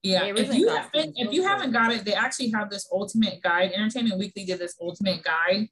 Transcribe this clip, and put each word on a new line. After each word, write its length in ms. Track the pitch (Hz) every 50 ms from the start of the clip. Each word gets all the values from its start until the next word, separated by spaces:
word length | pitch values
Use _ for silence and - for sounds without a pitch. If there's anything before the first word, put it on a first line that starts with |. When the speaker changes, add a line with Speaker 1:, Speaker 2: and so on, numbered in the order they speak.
Speaker 1:
Yeah, 180 | - 190 185 185
Speaker 2:
They 80 | 190 202
Speaker 1:
if 60 | 202
Speaker 2:
originally 240 | 220 - - 226 262
Speaker 1:
you 60 | 381 453
Speaker 2:
thought 100 | 440 -
Speaker 1:
haven't, 120 | - - - 302 311 302 -
Speaker 2:
Steven 0 | 240 240 208
Speaker 1:
if 60 | 254
you 80 | 339
Speaker 2:
Spielberg 80 | 370 392 403 392
Speaker 1:
haven't 140 | 370 262
got 200 | 220 240 - 302
it, 120 | - 220 190
they 80 | 208 202
actually 360 | 196 226 254 - - 262 226
have 180 | 214 214 208 196
this 180 | 196 202 - -
Ultimate 520 | 180 190 208 196 - 226 220 196 180 -
Guide. 300 | - 180 170 175 185 190
Entertainment 460 | 185 202 214 220 226 254 233 226 190 185
Weekly 280 | 202 190 - 202 196
did 120 | 180 185 175
this 160 | 175 170 - _
Ultimate 420 | 170 175 170 - 202 190 185 -
Guide 460 | - 165 160 165 165 180 190 208 220 -